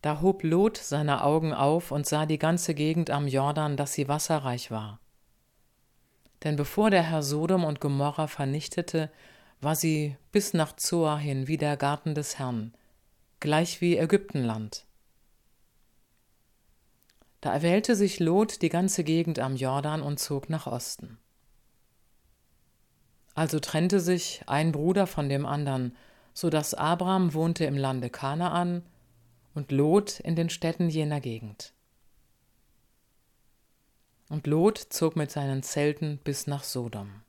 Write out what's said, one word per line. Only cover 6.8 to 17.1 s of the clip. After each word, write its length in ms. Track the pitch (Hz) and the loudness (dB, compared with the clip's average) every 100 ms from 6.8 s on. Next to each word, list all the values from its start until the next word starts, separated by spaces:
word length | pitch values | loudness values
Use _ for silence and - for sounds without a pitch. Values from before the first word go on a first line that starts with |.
| 214 | 4
der 120 | 190 | 6
Herr 200 | 160 160 | 4 0
Sodom 420 | 143 147 165 185 | 0 -2 2 2
und 160 | 160 147 | 2 -2
Gomorra 460 | 147 139 143 143 156 | -2 0 0 -2 -6
vernichtete, 840 | - 139 143 - - 170 160 156 - - - _ _ | -4 -4 -2 -4 -6 -2 -2 -4 -8 -20 -20 _ _
war 160 | 143 160 | -2 0
sie 400 | 165 156 147 139 _ | 2 0 -2 -6 _
bis 220 | 208 196 | 0 2
nach 200 | 175 156 - | 0 0 -2
Zoar 420 | - 170 156 151 | -2 2 2 0
hin 300 | 147 135 131 | -2 -2 -2
wie 100 | 156 | 0
der 180 | 147 143 | 0 0
Garten 380 | 139 143 - | 0 0 -2
des 240 | 147 143 - | -4 -4 -6
Herrn, 340 | 131 117 110 - _ _ _ _ _ _ | -4 -4 -6 -12 _ _ _ _ _ _
gleich 420 | 151 151 170 - | 0 2 0 0
wie 160 | 175 170 | 2 2
Ägyptenland. 880 | 160 202 196 143 120 113 107 - - _ _ _ _ _ _ _ _ _ _ _ _ _ _ _ _ _ _ _ _ _ _ | 4 2 2 -2 -2 -2 -6 -12 -18 _ _ _ _ _ _ _ _ _ _ _ _ _ _ _ _ _ _ _ _ _ _